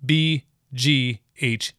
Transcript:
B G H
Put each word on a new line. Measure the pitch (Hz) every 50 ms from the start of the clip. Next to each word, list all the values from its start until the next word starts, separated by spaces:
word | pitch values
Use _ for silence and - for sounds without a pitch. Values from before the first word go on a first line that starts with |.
| 135
B | 127 156 156 156 160 156 139 - _ _ _ _ _
G | 135 123 127 147 147 135 123 123 117 - _ _ _ -
H | 147 123 117 110 - - _